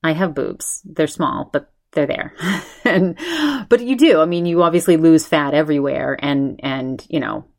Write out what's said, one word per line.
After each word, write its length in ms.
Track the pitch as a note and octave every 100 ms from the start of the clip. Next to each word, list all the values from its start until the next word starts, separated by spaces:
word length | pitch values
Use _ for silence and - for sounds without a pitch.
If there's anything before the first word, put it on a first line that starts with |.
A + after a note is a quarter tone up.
I 120 | E3
have 200 | D#3 F#3
boobs. 480 | C#3 - - - - -
They're 220 | D#3 D#3
small, 420 | - D3+ - -
but 200 | D3 - _ _
they're 160 | - C#3+
there." 260 | - - -
<laughs> 240 | F3 G3 - - A#3+
And, 320 | F#3+ F#3 D#3+ E4+ D#4+ D4+ C#4 G#3
but 120 | A#3+
you 140 | A#3+ C4
do. 260 | D#4+ F3
I 40 | D#3+
mean, 200 | E3+ F3
you 180 | E3+
obviously 340 | E3+ F3 F3 E3
lose 300 | E3 D#3+ -
fat 260 | D#3+ C#3+
everywhere. 640 | D3 D#3 D3 C#3 C3+ C3+ C3+
And, 400 | C#3+ C#3 C#3 -
and, 420 | C#3 C3+ C3 B2+ -
you 100 | E3
know 260 | A#2+ G#2 -